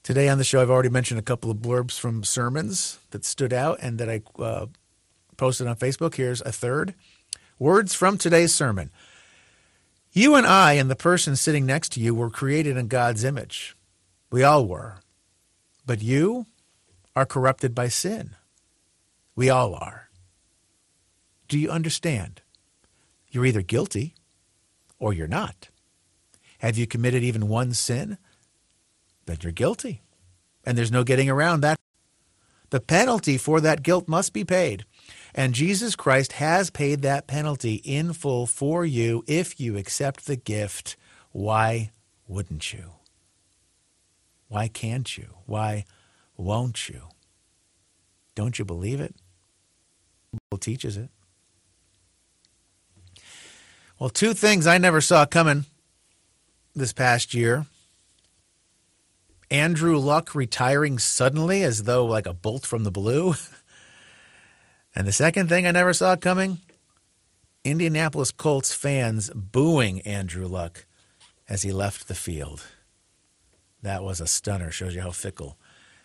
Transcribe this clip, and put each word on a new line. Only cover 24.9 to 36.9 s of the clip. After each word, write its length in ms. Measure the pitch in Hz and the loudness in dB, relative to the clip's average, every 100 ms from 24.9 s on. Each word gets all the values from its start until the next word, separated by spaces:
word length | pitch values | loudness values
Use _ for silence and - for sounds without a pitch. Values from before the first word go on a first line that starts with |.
| _ | _
or 140 | 107 | -4
you're 160 | 90 78 | -2 -4
not. 400 | 139 214 - - _ _ _ _ _ _ _ _ _ | -4 -6 -12 -20 _ _ _ _ _ _ _ _ _
Have 180 | 117 113 | -2 -2
you 120 | 113 | -2
committed 340 | 117 123 123 | 0 0 2
even 240 | 120 110 104 | 0 0 0
one 260 | 113 127 | 0 0
sin? 460 | 120 - 123 214 196 _ _ _ _ _ _ _ _ _ _ | -2 -2 -4 -6 -12 _ _ _ _ _ _ _ _ _ _
Then 140 | - 82 | -12 -8
you're 120 | 85 | -8
guilty. 500 | 82 135 240 254 147 _ _ _ _ _ _ | -2 -2 -2 -8 -10 _ _ _ _ _ _
And 120 | - 120 | -2 0
there's 140 | 113 | 2
no 140 | 123 | 0
getting 260 | 123 131 135 | 2 2 2
around 300 | 135 165 160 | 2 2 2
that. 180 | 147 156 _ _ _ _ _ _ _ _ _ | 2 0 _ _ _ _ _ _ _ _ _
The 100 | 135 | -4
penalty 580 | - 165 254 226 156 131 | 2 4 4 2 0 0
for 220 | - 156 | 2 2
that 240 | 156 143 | 4 2
guilt 240 | 139 180 - | 2 0 2
must 240 | 160 196 | -2 -2
be 120 | 214 | -6
paid. 400 | 202 185 160 95 - _ - - - | 0 0 0 -4 -12 _ -20 -20 -12
And 220 | - 131 | -2 -2
Jesus 400 | 120 165 196 233 | 0 0 0 -2
Christ 380 | - 147 131 135 | -2 2 2 2
has 380 | - 151 175 185 | -2 0 2 0
paid 320 | - 143 | -2 -2